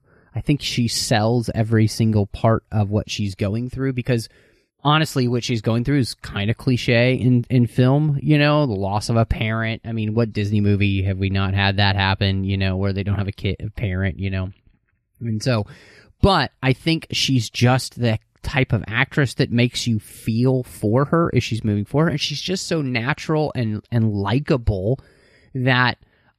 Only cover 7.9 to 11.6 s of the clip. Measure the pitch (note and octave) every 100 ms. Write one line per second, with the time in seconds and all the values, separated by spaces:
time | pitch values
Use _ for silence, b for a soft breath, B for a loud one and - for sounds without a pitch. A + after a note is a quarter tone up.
7.9 | C#3+ D3+ C#3 C#3 D3 D3 D3+ C#3+ F#2+ F#2+
8.9 | G#2 - A#2 A2 - A2 A2 A2+ A2+ A2+
9.9 | A2+ G#2+ A2 A#2 G#2+ G2+ G#2+ G2+ G2+ G2+
10.9 | G2 G2 F#2+ F#2+ G2 F#2+ G2